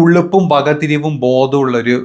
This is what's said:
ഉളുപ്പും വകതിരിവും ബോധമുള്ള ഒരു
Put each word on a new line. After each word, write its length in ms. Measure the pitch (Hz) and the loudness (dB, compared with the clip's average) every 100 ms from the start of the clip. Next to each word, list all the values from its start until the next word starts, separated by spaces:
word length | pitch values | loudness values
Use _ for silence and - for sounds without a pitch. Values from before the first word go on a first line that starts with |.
| 165 | 4
ഉളുപ്പും 420 | 175 175 196 185 | 2 2 0 2
വകതിരിവും 640 | 143 139 151 151 147 151 143 123 | 0 0 -2 -2 -2 -4 -4 -2
ബോധമുള്ള 500 | 127 135 139 131 123 | 0 0 0 0 -2
ഒരു 140 | 117 123 | -2 -2